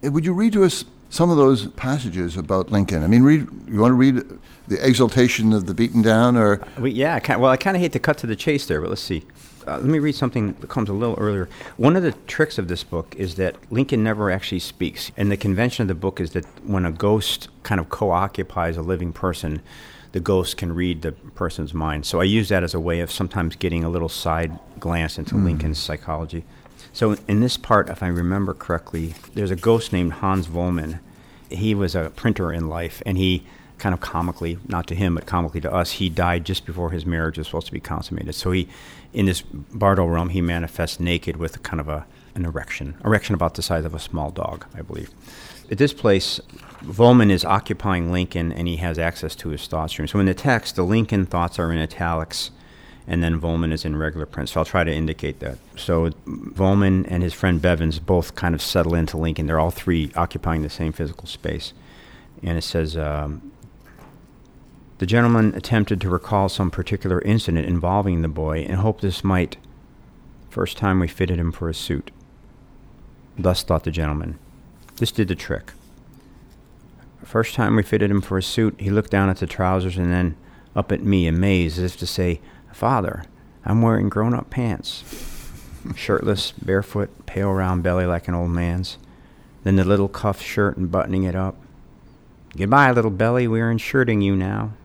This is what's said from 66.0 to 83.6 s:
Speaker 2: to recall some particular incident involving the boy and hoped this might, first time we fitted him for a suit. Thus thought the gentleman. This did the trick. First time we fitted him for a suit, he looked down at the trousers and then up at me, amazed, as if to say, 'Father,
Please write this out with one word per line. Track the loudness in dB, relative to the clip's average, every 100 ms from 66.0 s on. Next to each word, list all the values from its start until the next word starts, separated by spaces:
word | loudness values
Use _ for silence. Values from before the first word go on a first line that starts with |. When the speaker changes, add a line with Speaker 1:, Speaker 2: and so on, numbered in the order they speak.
Speaker 2:
to | 0
recall | -2 0 0 2
some | 0 -2
particular | -2 -4 -4 0 0
incident | 2 0 2 0 0
involving | 0 2 0 2 0
the | 0
boy | -2 -2 -2 -2
and | 0
hoped | 0 0
this | -2 -2
might, | 0 2 0 -4 -20 -20 -20 -20 -20 -20 -20 -20 -10
first | -4 -4 0
time | 2 2
we | 0
fitted | 0 -2 0
him | -2
for | -2 -6
a |
suit. | -6 -4 -6 -6 -18 -20 -20 -20 -20 -20 -20 -20 -20 -20 -20 -16 -2
Thus | 0 0
thought | 0 0
the | 0
gentleman. | -2 -2 -2 -6 -10 -16 -20 -20 -20 -20 -4
This | -4
did | 0 -2
the |
trick. | -2 -4 -8 -8 -20 -20 -20 -20 -20 -20 -20 -20 -20 -20 -20 -20 -20 -20 -20
First | -4 0 0
time | 0 2 2
we |
fitted | 2 2 2
him | 2
for | 0 -2
a |
suit, | -2 0 0 0
he | 0
looked | 0 2
down | 2 2
at | 0
the | -4
trousers | -2 0 0 0 0
and | 0
then | 2 0 -4 -16 -20 -8 -6
up | -2
at | -2
me, | 2 2 4
amazed, | 2 4 4 2 0
as | -4
if | -4
to | -8
say, | -2 -2 -2 -8 -20 -20
'Father, | -4 0 0 -2 -6 -12 -20 -20 -10